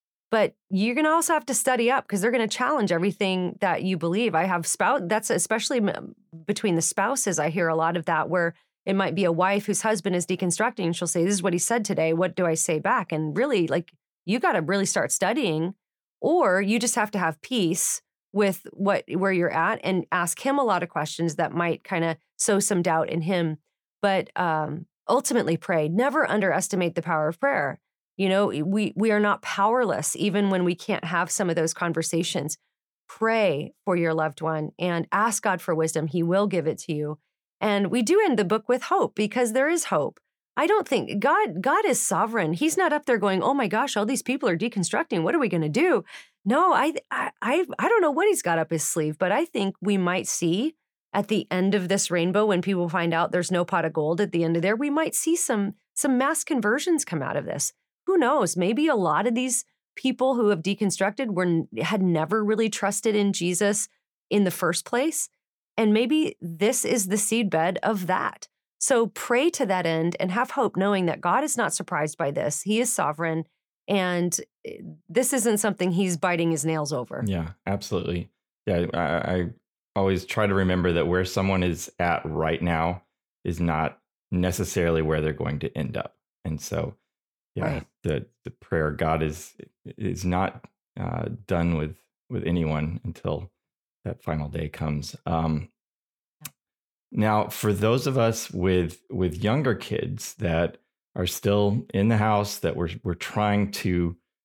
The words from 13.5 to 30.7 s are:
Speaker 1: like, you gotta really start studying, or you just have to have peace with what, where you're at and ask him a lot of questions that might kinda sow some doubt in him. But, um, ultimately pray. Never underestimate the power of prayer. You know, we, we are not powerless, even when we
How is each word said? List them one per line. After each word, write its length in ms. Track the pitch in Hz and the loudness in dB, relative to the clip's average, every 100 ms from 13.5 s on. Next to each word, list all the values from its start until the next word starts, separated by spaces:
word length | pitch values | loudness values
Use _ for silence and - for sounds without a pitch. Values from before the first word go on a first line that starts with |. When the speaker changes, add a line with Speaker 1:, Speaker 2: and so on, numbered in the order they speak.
| 220 165 | 2 2
Speaker 1:
like, 240 | 147 - _ _ _ | -2 -4 _ _ _
you 140 | - 233 | -4 0
gotta 220 | 359 208 | 2 0
really 240 | 151 196 | 0 0
start 260 | 185 190 - | 0 0 -2
studying, 640 | - 190 254 214 156 175 - _ _ _ _ | 0 0 0 0 0 -2 -6 _ _ _ _
or 400 | - 339 226 185 | 0 4 4 2
you 180 | 202 226 | 2 0
just 160 | 240 | 0
have 160 | 247 214 | 0 -2
to 80 | - | 0
have 220 | 233 156 | -2 -2
peace 600 | - 254 170 185 - - - _ _ | -4 0 0 0 -2 -4 -10 _ _
with 340 | 196 202 - - | 0 0 0 -10
what, 320 | - 202 185 - | -2 0 0 -2
where 200 | 170 196 | -2 0
you're 180 | 185 170 | 2 2
at 300 | 160 175 220 | 2 0 0
and 220 | 180 190 - | 0 -2 0
ask 260 | 175 170 - | -2 -2 -2
him 120 | 269 285 | -2 0
a 60 | |
lot 180 | 247 180 | 2 0
of 60 | 170 | -2
questions 480 | 139 151 - 170 | -4 -4 -4 -4
that 160 | 147 160 | -2 -2
might 320 | 170 170 160 | 0 -2 -2
kinda 340 | - 180 165 160 _ - | -4 -2 -2 -4 _ -4
sow 200 | - 190 | 0 2
some 200 | - 180 | 2 0
doubt 280 | 175 160 - | 2 0 0
in 140 | 170 | -2
him. 340 | 165 185 165 151 _ _ _ _ | 0 0 0 -4 _ _ _ _
But, 300 | 202 190 - - | 0 0 -2 -2
um, 460 | 175 156 147 151 - _ - | 0 0 -2 -8 -12 _ 0
ultimately 480 | - - 226 - 165 | 0 2 0 0 -2
pray. 320 | - 170 151 | 0 0 2
Never 360 | 180 269 302 | 2 2 2
underestimate 720 | 277 214 190 147 - 196 175 | 2 2 2 0 0 0 0
the 60 | 170 | -2
power 260 | 165 156 151 | -2 0 0
of 100 | 165 | 0
prayer. 440 | 277 240 139 - _ _ _ - | 0 0 -2 -6 _ _ _ -2
You 120 | 190 | 0
know, 180 | 190 202 | 2 2
we, 460 | 139 175 214 208 | 0 -2 0 -2
we 140 | - 220 | 0 2
are 100 | 208 | 2
not 200 | 208 202 | 2 0
powerless, 760 | - - 202 247 220 - 156 | -4 0 2 2 2 0 -4
even 360 | - 208 196 202 | -2 0 2 2
when 120 | 185 | 2
we 120 | 180 | 0